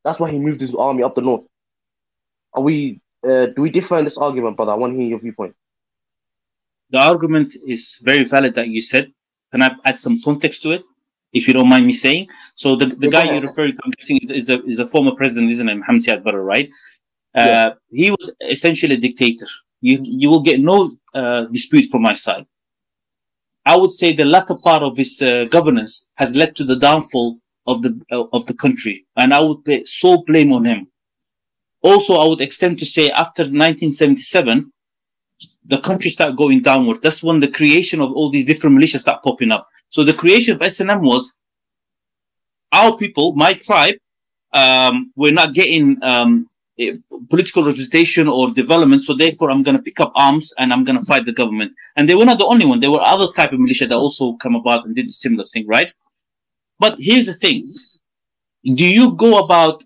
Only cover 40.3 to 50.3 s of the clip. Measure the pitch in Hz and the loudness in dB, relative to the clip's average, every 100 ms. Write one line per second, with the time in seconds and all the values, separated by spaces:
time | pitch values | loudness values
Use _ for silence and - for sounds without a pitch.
40.3 | 220 233 175 180 - 190 202 143 127 127 | 2 2 -2 -4 -2 -2 0 0 0 -2
41.3 | - _ _ _ _ _ _ _ _ _ | -12 _ _ _ _ _ _ _ _ _
42.3 | _ _ _ _ 165 226 233 202 - 147 | _ _ _ _ 2 2 2 -4 -2 -2
43.3 | 143 165 190 - 190 151 233 _ _ _ | 2 2 0 0 0 0 -2 _ _ _
44.3 | _ _ 143 131 131 127 123 127 135 147 | _ _ 0 2 4 2 0 -4 -2 2
45.3 | 160 160 143 170 160 143 135 131 123 120 | 2 2 0 0 2 2 2 0 0 2
46.3 | 117 117 _ _ - 117 - _ - 120 | 2 -2 _ _ -8 -8 -8 _ -20 -2
47.3 | 170 185 190 147 127 127 160 170 175 151 | -2 0 0 0 -2 -2 0 0 0 0
48.3 | 131 127 120 127 170 143 139 139 135 160 | 0 0 -2 0 2 4 4 2 -2 -2
49.3 | 156 156 135 139 135 - - 147 - 139 | 0 -2 0 0 0 -2 -4 -2 2 2